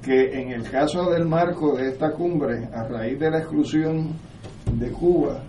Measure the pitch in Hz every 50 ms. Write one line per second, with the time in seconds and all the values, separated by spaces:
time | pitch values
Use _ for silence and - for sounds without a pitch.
0 | - 131 131 131 131 131 131 131 127 127 127 117 113 - 131 131 147 - 180 180
1 | 180 180 170 165 165 165 160 165 175 170 165 - 156 147 135 123 131 131 131 -
2 | 160 147 151 156 175 175 175 151 135 120 120 117 117 117 - 117 117 120 123 117
3 | 113 113 135 139 156 160 160 160 160 - 151 151 143 123 151 156 160 160 160 160
4 | 160 160 - - - - - - - - - - - - 117 117 120 120 117 -
5 | 165 175 180 160 143 - - - -